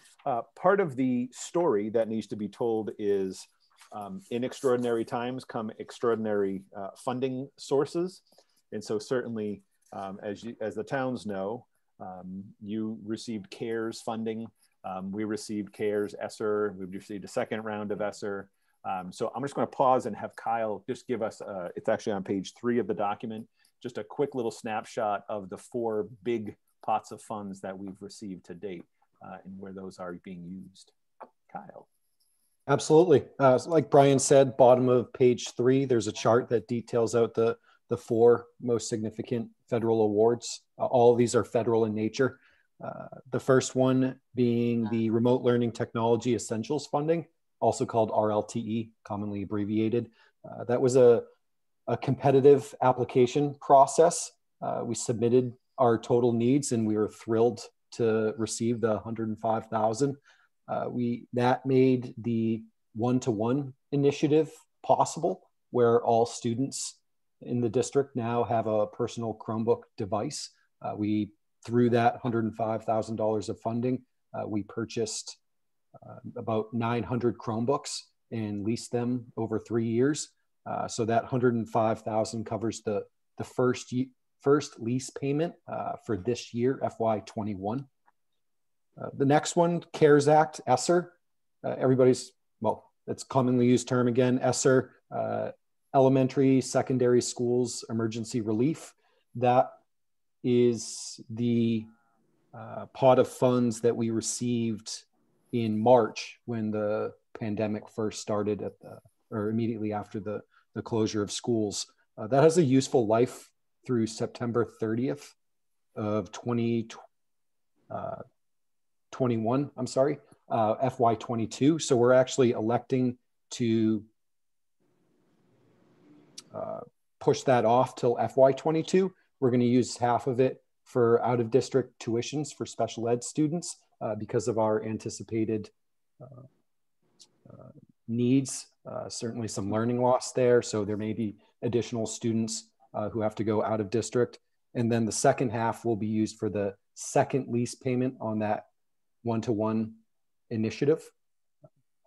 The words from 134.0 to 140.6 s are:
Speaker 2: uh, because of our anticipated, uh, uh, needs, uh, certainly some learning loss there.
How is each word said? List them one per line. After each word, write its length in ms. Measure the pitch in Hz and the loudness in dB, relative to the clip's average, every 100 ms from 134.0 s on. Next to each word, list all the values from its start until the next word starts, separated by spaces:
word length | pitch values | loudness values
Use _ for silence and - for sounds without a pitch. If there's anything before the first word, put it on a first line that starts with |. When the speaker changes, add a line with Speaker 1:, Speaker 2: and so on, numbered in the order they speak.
Speaker 2:
uh, 160 | 117 107 | -8 -8
because 320 | 104 120 113 | -4 -4 -2
of 100 | 110 | 0
our 240 | 110 107 | 2 0
anticipated, 880 | 110 110 110 - 107 113 110 110 104 _ _ _ _ _ | -2 -8 -8 -12 -6 -4 -2 -4 -6 _ _ _ _ _
uh, 220 | 127 127 131 _ _ _ _ _ _ _ - _ - | -20 -20 -20 _ _ _ _ _ _ _ -20 _ -20
uh, 200 | - - - - _ - | -20 -20 -20 -20 _ -6
needs, 580 | 117 120 135 131 - - _ - | 0 2 2 0 -8 -14 _ -14
uh, 180 | 117 - | -12 -10
certainly 380 | - 120 120 110 | -8 -8 -6 -8
some 240 | - 98 | -6 -4
learning 320 | 107 117 123 | -2 0 2
loss 300 | 123 127 - | 2 2 0
there. 280 | - 123 123 | 0 4 4